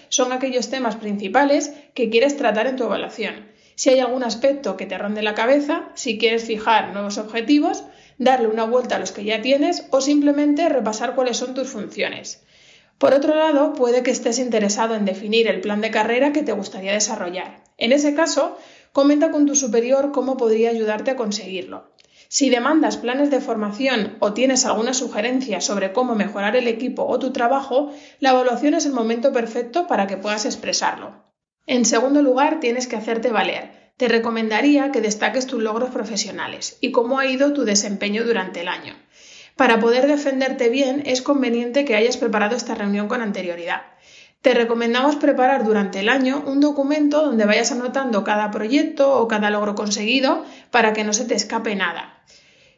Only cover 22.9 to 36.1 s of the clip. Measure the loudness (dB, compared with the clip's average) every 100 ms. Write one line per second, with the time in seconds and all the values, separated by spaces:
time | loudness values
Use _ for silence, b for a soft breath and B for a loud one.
22.9 | -2 -4 0 2 0 -2 -4 -4 -2 0
23.9 | 0 -2 -2 -2 2 2 2 0 0 -2
24.9 | -2 -4 -4 -2 -2 -2 -4 -2 -2 -2
25.9 | -2 0 0 -2 -2 0 0 0 -2 -4
26.9 | -4 -2 -2 -2 -2 0 0 0 -2 -2
27.9 | B B B 2 4 2 2 2 2 0
28.9 | -2 -2 2 2 0 -2 -6 -4 -4 -2
29.9 | -2 -2 -4 -4 -4 -4 -6 -4 -2 -2
30.9 | -4 -14 -18 _ _ _ _ -2 2 4
31.9 | 2 4 4 4 4 2 2 -2 -2 -4
32.9 | -6 -4 -2 0 0 0 -4 -10 -20 _
33.9 | -4 2 2 0 -2 -2 2 4 4 2
34.9 | 0 -2 -2 -2 -2 -4 -4 -2 -2 -4
35.9 | -4 -6